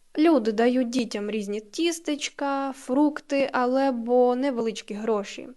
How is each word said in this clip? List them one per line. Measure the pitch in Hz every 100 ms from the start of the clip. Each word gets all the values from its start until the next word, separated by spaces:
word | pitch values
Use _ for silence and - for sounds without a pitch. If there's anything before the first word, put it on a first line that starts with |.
| _ -
Люди | 320 294 220
дають | 208 233 247 240
дітям | 254 226 214 208
різні | 220 202 208
тістечка, | 214 - 339 330 - 294 - - 277 277 277 262
фрукти | - 262 302 302 - 277 269
або | 254 247 262 269 240 226 247 247 247
невеличкі | 277 277 226 208 -
гроші. | 202 220 214 202 - 131